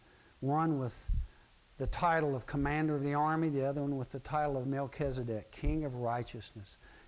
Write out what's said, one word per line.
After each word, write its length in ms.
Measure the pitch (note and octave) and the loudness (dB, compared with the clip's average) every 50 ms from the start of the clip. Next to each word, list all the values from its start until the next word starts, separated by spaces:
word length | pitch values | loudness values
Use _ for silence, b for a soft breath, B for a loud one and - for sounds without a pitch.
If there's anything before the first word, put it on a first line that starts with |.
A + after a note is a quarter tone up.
| B B B B B B B B | B B B B B B B B
one 380 | C3 C3+ C#3+ D#3 E3 D#3+ D3+ C3+ | -2 0 2 2 2 2 2 2
with 320 | C3 A#2 - - - - - B B B B B B B B - - - - | 0 -2 -4 -6 -2 0 0 B B B B B B B B -20 -20 -14 -6
the 100 | - C3 | -4 -2
title 480 | - - - F3 E3+ E3 D#3+ D#3 D3 C3+ | -2 0 2 2 4 4 4 4 2 0
of 120 | B2 - | -2 -4
commander 500 | - - C#3+ C#3 C#3+ D3 D#3 D#3 D3+ D3+ | -2 -2 0 0 2 2 2 2 2 2
of 80 | C#3 C#3 | 2 0
the 100 | C#3+ C#3+ | 2 2
army, 340 | D3 D3+ D#3 D#3+ D#3+ D#3+ D#3+ | 2 2 4 4 2 2 2
the 160 | C#3+ C3+ C3 | 2 2 0
other 160 | C#3 C#3 D3 | 0 0 0
one 160 | C#3+ C#3+ C#3 | 0 -2 -2
with 140 | C3+ B2 - | -2 -4 -6
the 80 | - C3 | -8 -10
title 380 | - - D#3 D3+ D3+ D3 C#3 | -8 -4 -2 0 0 0 0
of 100 | C3 B2+ | 0 0
Melchizedek, 840 | C#3 C3+ C#3 C#3 B2+ - - D3 C#3 B2+ C3 A#2+ A#2+ A2+ G#2+ F#2+ - - | 0 0 0 -2 -2 -2 -2 -2 -2 0 -2 -2 -2 -4 -4 -6 -8 -8
King 320 | - - D3 D#3 D#3+ D3+ | -2 0 2 2 2 0
of 100 | C#3 B2+ | -2 -4
Righteousness. 840 | B2 A#2+ A#2 A#2 A#2+ A#2+ - - A2+ - - - G#2+ G2+ - - - B B B B B | -2 -2 0 0 -2 -2 -4 -8 -12 -12 -12 -14 -14 -14 -16 -18 -20 B B B B B